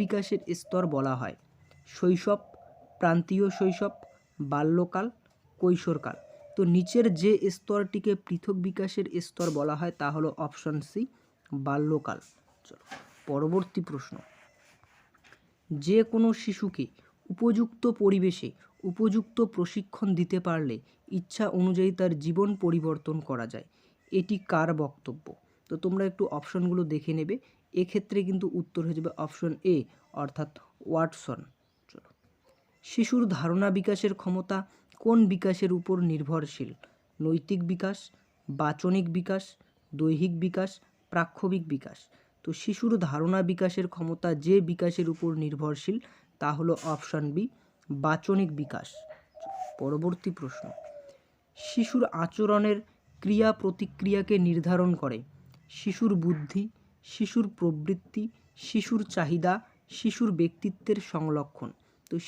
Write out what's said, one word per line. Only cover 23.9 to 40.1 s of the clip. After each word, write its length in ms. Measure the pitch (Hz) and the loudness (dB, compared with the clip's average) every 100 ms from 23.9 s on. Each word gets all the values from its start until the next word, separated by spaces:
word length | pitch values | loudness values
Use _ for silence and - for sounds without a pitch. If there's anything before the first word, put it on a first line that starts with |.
| _ _ | _ _
এটি 240 | 190 180 196 - | -2 0 -4 0
কার 180 | 165 165 156 | 0 2 0
বক্তব্য? 440 | 143 - 135 - - - _ _ - | -4 -6 -12 -12 -14 -20 _ _ -10
তো 40 | 165 | -4
তোমরা 200 | 185 190 190 | -2 0 -2
একটু 140 | 185 190 147 | -2 -2 -4
অপশনগুলো 440 | - 185 175 180 160 | -4 -2 0 0 0
দেখে 200 | 151 165 160 | -2 -2 -2
নেবে। 160 | 160 247 - _ _ | -2 -4 -8 _ _
এক্ষেত্রে 460 | 180 185 208 202 202 185 | -2 0 -2 -2 -2 0
কিন্তু 160 | 190 190 180 | 0 -2 -4
উত্তর 220 | - 170 165 | -4 -4 -4
হয়ে 120 | 160 | -2
যাবে 120 | 165 - 156 | -4 -6 -8
অপশন 260 | - 170 - 190 | -4 -4 0 2
এ, 20 | 151 - _ _ 147 | 2 0 _ _ -8
অর্থাৎ 260 | 139 156 147 - - - - | -8 -6 -10 -12 -20 -14 -2
ওয়াটসন। 500 | 160 165 - - - - _ _ _ _ | 0 0 -4 -10 -10 -12 _ _ _ _
চলো, 180 | - - _ _ _ _ _ _ _ - | -20 -20 _ _ _ _ _ _ _ -4
শিশুর 380 | - 226 247 214 143 | 0 2 2 2 0
ধারণা 300 | 165 180 202 190 | 0 2 2 2
বিকাশের 360 | 185 190 208 196 | 0 0 0 -2
ক্ষমতা 360 | 185 185 185 190 196 _ _ - | -2 -2 -2 -6 -6 _ _ -4
কোন 160 | 220 233 202 | 4 6 6
বিকাশের 380 | 185 190 180 190 180 | 4 0 2 0 0
উপর 160 | 180 185 175 | 0 2 2
নির্ভরশীল? 600 | 156 143 160 151 - 123 - - _ _ - | 0 0 -2 -4 -8 -10 -12 -20 _ _ -6
নৈতিক 400 | 156 165 - 190 175 | 0 0 0 -2 -2
বিকাশ, 260 | 180 190 196 - _ _ _ - | -2 -4 -6 -12 _ _ _ -8
বাচনিক 580 | 139 151 151 180 190 170 180 | -2 -2 0 0 2 0 -2
বিকাশ, 260 | 180 190 - - _ _ _ | -2 -4 -6 -18 _ _ _
দৈহিক 420 | 147 160 | -2 0